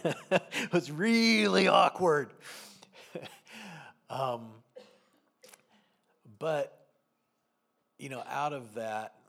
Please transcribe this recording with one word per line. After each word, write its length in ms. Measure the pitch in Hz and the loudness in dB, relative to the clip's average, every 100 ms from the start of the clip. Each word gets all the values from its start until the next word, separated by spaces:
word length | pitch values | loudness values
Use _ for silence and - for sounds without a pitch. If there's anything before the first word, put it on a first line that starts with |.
| 165 - - | -4 -4 0
It 420 | 185 - - 233 | 0 0 -6 0
was 200 | 175 135 | 0 -2
really 760 | 151 214 233 226 220 208 190 196 | -4 2 4 6 4 4 4 6
awkward. 680 | 185 190 - 180 147 123 - - - - - - - - | 6 4 4 2 2 0 -10 -18 -18 -18 -20 -20 -20 -16
<laughs> 80 | 175 131 - _ 220 208 165 139 - - | -14 -16 -20 _ -20 -18 -18 -20 -20 -12
Um, 380 | 123 135 120 113 110 _ - - _ _ _ _ _ - - _ _ _ _ _ _ - 104 | -6 -4 -6 -10 -20 _ -20 -20 _ _ _ _ _ -20 -20 _ _ _ _ _ _ -20 -10
but, 480 | 156 151 139 - _ _ _ _ _ _ _ _ _ _ _ - | -4 -4 -4 -10 _ _ _ _ _ _ _ _ _ _ _ -18
you 80 | 139 | -14
know, 160 | 131 - | -12 -8
out 280 | 135 147 | -4 -4
of 220 | 143 117 107 | -4 -10 -10
that, 400 | 113 107 110 _ | -6 -6 -8 _